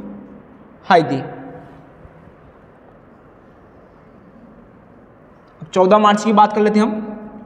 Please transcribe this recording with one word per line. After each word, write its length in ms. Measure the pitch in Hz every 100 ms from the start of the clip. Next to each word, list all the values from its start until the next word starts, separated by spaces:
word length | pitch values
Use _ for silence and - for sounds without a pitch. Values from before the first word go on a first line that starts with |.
| - - - - - - - - -
हाई 140 | 180
थी। 180 | 143 135 135 - - - - - - - - - - - - - - - - - - - - - - - - - - - - - - - - - - - - - - - - - _ -
अब 60 | 160
चौदह 260 | - 185 214
मार्च 260 | 208 208
की 80 | 220
बात 200 | 214 208
कर 80 | 214
लेते 200 | 208 208
हैं 60 | 220
हम। 320 | - - - - -